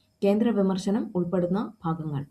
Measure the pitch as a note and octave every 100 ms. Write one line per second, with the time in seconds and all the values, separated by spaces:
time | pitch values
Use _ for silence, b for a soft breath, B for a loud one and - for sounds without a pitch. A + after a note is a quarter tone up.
0 | _ - G3 G#3 A#3 G3+ F#3+ F#3 G3 G#3+
1 | - F3+ F3 F#3 F3 F#3+ C#4+ - E3 D#3+
2 | D#3 C#3+ -